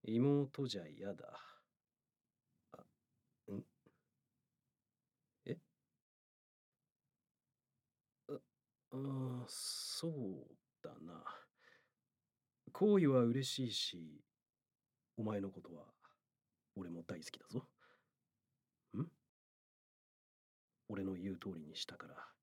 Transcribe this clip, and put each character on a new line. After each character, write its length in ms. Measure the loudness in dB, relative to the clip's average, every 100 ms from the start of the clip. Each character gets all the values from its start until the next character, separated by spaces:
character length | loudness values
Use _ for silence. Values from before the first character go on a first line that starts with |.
妹 640 | 4 6 8 6 4 0 -2
じ 140 | -2
ゃ 80 | -6
嫌 260 | -6 -6
だ。 260 | -6 -10 -14 -16 -20 _ _ _ _ _ _ _ _ _ _ _
あ、 100 | -20 -20 _ _ _ _ _ -8
ん？ 120 | -8 -8 _ -20 _ _ _ _ _ _ _ _ _ _ _ _ _ _ _ -8
え？ 100 | -8 _ _ _ _ _ _ _ _ _ _ _ _ _ _ _ _ _ _ _ _ _ _ _ _ _ _ -10
あ、 40 | -10 _ _ _ _ _
あ 60 | -4
ー、 480 | 0 0 0 -2 -4
そ 600 | -6 -4 -4 -4 -2 -2
う 480 | -2 -2 -4 -10 -20 _ _
だ 80 | -14 -12
な。 240 | -14 -10 -10 -12 -18 _ -20 -20 _ _ _ _ _ _ _ _ -14
好 260 | 4 8 10
意 80 | 10
は 160 | 10
嬉 260 | 8 4 0
し 180 | 0 0
い 40 |
し、 520 | 0 -2 -4 -12 -14 _ _ _ _ _ _ _ _ _ -4
お 60 |
前 180 | -2 0
の 100 | -2
こ 100 | -6
と 120 | -14
は 100 | -16 -18 _ -20 _ _ _ _ _ _
俺 160 | -8 -6
も 120 | -6
大 180 | -6 -8
好 100 | -8
き 80 | -14
だ 80 | -6
ぞ。 220 | -6 -6 _ -20 -20 _ _ _ _ _ _ _ _ _ -4
ん？ 100 | -4 _ _ _ _ _ _ _ _ _ _ _ _ _ _ _ _ _ -8
俺 160 | -4
の 100 | -2
言 180 | -2 -4
う 40 | -4
通 140 | -6
り 80 | -8
に 140 | -8 -8
し 100 | -8
た 100 | -10
か 120 | -14
ら 60 | -14 -18 -20